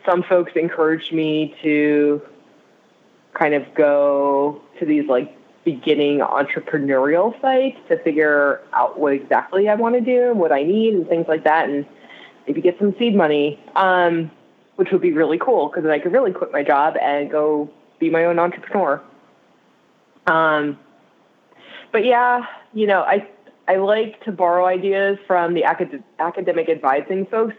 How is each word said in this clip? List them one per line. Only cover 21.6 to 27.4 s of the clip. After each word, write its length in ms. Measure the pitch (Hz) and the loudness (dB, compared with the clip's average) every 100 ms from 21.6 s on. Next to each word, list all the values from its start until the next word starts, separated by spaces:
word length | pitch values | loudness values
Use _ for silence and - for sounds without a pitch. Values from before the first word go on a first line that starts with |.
| - - - | -20 -20 -4
but 120 | 226 | -2
yeah, 400 | 233 240 247 247 226 - - | 2 2 2 0 -4 -16 -12
you 120 | 214 208 | -2 0
know, 140 | 196 | 2
I, 240 | - 208 - - - _ - | 2 0 -2 -20 -20 _ -2
I 80 | 190 | 0
like 460 | 196 214 220 - | 2 0 -2 -8
to 80 | 226 | -10
borrow 340 | 180 180 175 185 | -2 0 2 2
ideas 520 | 185 196 196 196 196 - | 0 0 0 0 -2 0
from 280 | 180 170 | 0 2
the 100 | 175 | 0
acad-, 380 | - 165 170 139 - - | 0 0 -4 -8 -16 -6
academic 500 | 160 190 175 165 160 | -6 -4 -4 -2 -2
advising 580 | 160 147 139 143 190 196 | -2 0 0 -2 -6 -4
folks 280 | 220 | -2